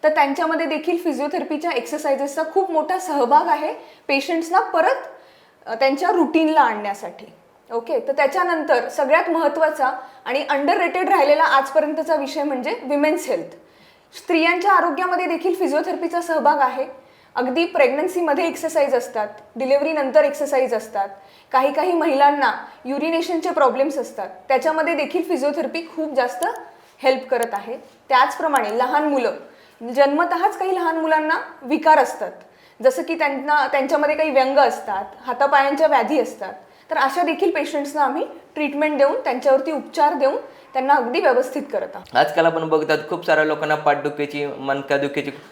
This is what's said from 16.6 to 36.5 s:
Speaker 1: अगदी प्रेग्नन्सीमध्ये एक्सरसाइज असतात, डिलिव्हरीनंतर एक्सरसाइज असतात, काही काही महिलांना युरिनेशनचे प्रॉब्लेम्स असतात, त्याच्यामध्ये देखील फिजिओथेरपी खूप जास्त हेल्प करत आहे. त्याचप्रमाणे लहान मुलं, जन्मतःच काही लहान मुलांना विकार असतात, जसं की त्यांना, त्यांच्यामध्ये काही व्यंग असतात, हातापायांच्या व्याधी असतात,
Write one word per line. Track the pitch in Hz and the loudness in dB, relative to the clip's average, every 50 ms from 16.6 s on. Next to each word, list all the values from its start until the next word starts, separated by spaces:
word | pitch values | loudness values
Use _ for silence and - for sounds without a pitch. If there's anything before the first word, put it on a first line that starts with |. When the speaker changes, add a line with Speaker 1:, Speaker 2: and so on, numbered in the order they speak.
| 269 254 247 262 262 - - - - _ _ _ _ _ _ | 2 0 0 -4 -8 -8 -10 -16 -20 _ _ _ _ _ _
Speaker 1:
अगदी | - 247 254 254 320 339 | -4 -4 -2 0 0 0
प्रेग्नन्सीमध्ये | 359 - 339 277 240 262 285 320 370 359 359 349 311 285 294 339 330 | 0 2 2 2 2 2 0 -2 -2 -2 -2 0 0 0 0 0 -2
एक्सरसाइज | 330 - - 320 320 320 277 277 262 | -4 -4 -6 -4 0 0 0 2 0
असतात, | 247 247 - - 226 214 208 - - - - _ | -2 -2 -4 -6 -6 -6 -6 -8 -16 -20 -18 _
डिलिव्हरीनंतर | 233 262 254 277 285 294 320 320 302 277 262 240 302 294 | -8 0 2 2 2 2 0 -2 -2 -2 2 4 4 4
एक्सरसाइज | 277 285 - 294 277 285 262 262 240 233 | 4 0 -2 -4 -2 0 0 0 0 -2
असतात, | 214 220 - - 202 196 196 - - - - - - _ _ - | -4 -4 -6 -6 -6 -6 -6 -8 -14 -20 -20 -20 -20 _ _ 0
काही | 262 262 285 277 | 2 2 2 2
काही | 311 302 370 349 | 0 0 0 0
महिलांना | 330 311 339 269 269 285 285 294 294 269 233 - - - - - - - | 0 2 2 4 6 6 4 4 4 2 0 0 -2 -8 -14 -20 -16 -8
युरिनेशनचे | 247 277 285 294 330 330 330 339 349 359 330 311 359 | -6 -4 -4 -2 -2 -2 -2 -2 -2 -4 -4 -4 -2
प्रॉब्लेम्स | 302 320 285 254 226 262 277 311 - 294 | 2 4 4 4 4 2 0 0 0 -4
असतात, | 233 - - - 196 190 - - - - | -6 -6 -8 -10 -12 -12 -12 -18 -4 0
त्याच्यामध्ये | 269 262 - 311 311 311 311 320 339 | 0 0 2 0 0 0 0 0 0
देखील | 294 294 - - 370 330 | -2 -2 -2 -2 -4 -2
फिजिओथेरपी | - 359 262 262 294 294 339 302 254 - 330 339 - - | -2 -2 0 0 -2 -2 -2 -4 -4 -6 -8 -10 -10 -8
खूप | 320 311 302 277 | -8 -8 -4 -2
जास्त | 262 247 247 - - 330 381 494 - - - - - _ _ _ _ | -2 -2 -2 -2 -4 -4 -4 -4 -6 -12 -18 -20 -20 _ _ _ _
हेल्प | - 262 262 262 - - | 0 0 0 0 -2 -4
करत | 262 233 233 226 - | -2 -2 -2 -4 -6
आहे. | 202 202 220 240 - - - _ _ _ _ | -8 -8 -10 -12 -14 -14 -20 _ _ _ _
त्याचप्रमाणे | 269 247 262 - - - 311 320 285 262 226 208 214 233 | 4 4 4 4 0 -2 -2 0 0 0 0 0 -2 -2
लहान | 254 254 - 294 302 | -2 0 0 0 0
मुलं, | 302 285 262 240 208 - - - - - _ - _ _ _ 233 233 247 | 0 0 0 0 -2 -4 -4 -12 -18 -20 _ -20 _ _ _ -12 -6 2
जन्मतःच | 269 277 277 285 302 339 349 349 330 359 403 415 - | 2 4 4 4 2 0 0 0 0 0 -2 -2 -2
काही | 381 381 370 | -2 -2 -2
लहान | 370 349 330 320 | 0 0 -2 -2
मुलांना | 330 320 320 311 311 311 302 330 339 - - - - 277 | -2 0 0 0 0 2 0 -2 -2 -4 -8 -14 -16 -6
विकार | 240 294 - - 320 311 302 | -4 -4 0 4 6 6 6
असतात, | 247 240 - - 220 180 - - - - _ _ _ _ _ _ 226 | 4 2 -2 -6 -10 -10 -10 -14 -20 -20 _ _ _ _ _ _ 0
जसं | 262 254 302 - | 0 0 0 -4
की | 320 330 330 | -4 -4 -2
त्यांना, | 311 285 277 269 269 294 294 294 269 | -2 -2 -2 -4 -2 0 0 0 2
त्यांच्यामध्ये | 269 - 277 262 277 320 294 302 294 302 | 0 0 -2 0 0 0 0 0 0 0
काही | 294 311 311 | 0 0 2
व्यंग | 262 262 262 262 269 294 | 2 2 2 4 4 4
असतात, | 269 233 - - - - 202 190 202 - - - - | 4 4 2 -2 -6 -6 -6 -6 -6 -8 -14 -14 -8
हातापायांच्या | 254 240 240 277 277 294 277 277 277 285 277 320 | -8 -2 0 2 4 4 4 4 4 2 2 2
व्याधी | 302 294 254 226 208 302 294 | 4 4 4 2 2 0 0
असतात, | 226 - - - 202 185 | 0 -2 -4 -10 -12 -14